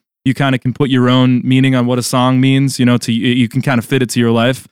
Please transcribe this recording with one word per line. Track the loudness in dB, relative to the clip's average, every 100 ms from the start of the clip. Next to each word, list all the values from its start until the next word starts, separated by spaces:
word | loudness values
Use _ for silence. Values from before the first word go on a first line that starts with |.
| _ _
you | -4
kinda | -2 -2 -2
can | -4
put | -4 -2
your | 2 2
own | 4 2 2
meaning | 0 0 2 0
on | 0
what | -2
a |
song | -2 0 0 2
means, | 2 2 -2 0
you | 0
know, | 0
to, | -2
you, | -2 -2
you | 0 0
can | -2
kinda | -2 -4
fit | -2 -2
it | -2
to | 0
your | 0
life. | 2 0 -2 -10